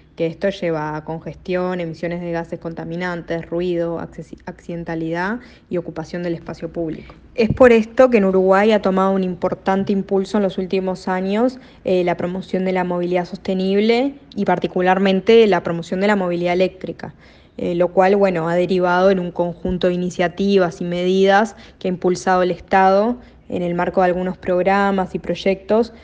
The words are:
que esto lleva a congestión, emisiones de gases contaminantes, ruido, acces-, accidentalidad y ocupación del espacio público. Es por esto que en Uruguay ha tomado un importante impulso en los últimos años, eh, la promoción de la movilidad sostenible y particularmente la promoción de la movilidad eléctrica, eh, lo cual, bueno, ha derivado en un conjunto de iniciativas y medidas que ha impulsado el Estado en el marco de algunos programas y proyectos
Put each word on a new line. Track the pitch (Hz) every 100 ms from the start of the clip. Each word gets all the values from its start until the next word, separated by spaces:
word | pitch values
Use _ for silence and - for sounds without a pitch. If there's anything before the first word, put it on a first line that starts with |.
| _ -
que | 165
esto | 160 196
lleva | 190 170 160 151 151
a |
congestión, | 156 165 165 - - 180 180 180
emisiones | 165 160 170 175
de | 175
gases | 170 165 170
contaminantes, | 165 165 165 170 180 170 165 170 165
ruido, | 170 180 170 170 165
acces-, | 170 - 160 - -
accidentalidad | 165 - 170 165 165 160 170 185 240 - - -
y | 175
ocupación | 170 160 156 180
del | 175
espacio | 165 - 156 165
público. | 170 165 - - - - -
Es | 220
por | - 254
esto | 226 220 - 262
que | 233
en |
Uruguay | 190 190 190 190 214
ha | 208
tomado | 202 190 190
un | 196
importante | 185 175 185 180 - 190 190
impulso | 196 190 196 190 214
en |
los | 190 190
últimos | 180 190 185 185 -
años, | 185 190 208 254 254 - -
eh, | - 185
la | 180 170
promoción | 175 185 - 185
de | 185
la | 185
movilidad | 180 175 175 180 175
sostenible | 196 - 185 190 202 214 233 277 - -
y | -
particularmente | 190 - 175 190 180 190 196 190 185 226 220
la | 175
promoción | 175 170 165 185
de | 202
la | 208
movilidad | 180 175 175
eléctrica, | 180 185 - - - - - - - - -
eh, | 180 175
lo | 175
cual, | 185 185 202
bueno, | 196 175 165
ha | 175
derivado | 180 185 180 180 190
en | 190
un | 175
conjunto | 170 175 170 185 180 180
de |
iniciativas | 180 180 175 175 175 196 196 170 -
y |
medidas | 175 175 180 190 190 196 214 - - -
que | 190
ha |
impulsado | 180 185 180 190 185
el | 180
Estado | 170 - 190 190 196 220 247 - - -
en | 185
el | 175
marco | 175 175 175
de | 180
algunos | 180 185 185
programas | - 180 180 202 202 196 180
y | 175
proyectos | - 175 196 190 - 220 233 -